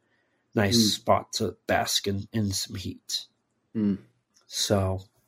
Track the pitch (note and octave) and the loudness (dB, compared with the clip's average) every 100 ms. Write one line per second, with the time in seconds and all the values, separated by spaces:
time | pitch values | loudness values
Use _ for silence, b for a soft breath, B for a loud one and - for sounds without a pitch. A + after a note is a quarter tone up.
0 | _ _ _ _ _ A2 G2+ A#2 G#2+ - | _ _ _ _ _ 0 2 4 2 2
1 | - G2 - - A2 - - F2+ - - | 2 2 0 -4 -4 -4 -2 0 0 -2
2 | G2+ G2 G#2 A2+ G#2 F#2+ - G2+ F#2 F2 | -2 -4 -4 -2 -2 -2 -6 -10 -10 -12
3 | - - - _ _ _ _ A2+ G#2 F#2+ | -8 -8 -10 _ _ _ _ -2 0 0
4 | - _ _ _ - - - G2+ F#2+ F#2+ | -6 _ _ _ -12 -4 0 2 2 -2
5 | - _ | -8 _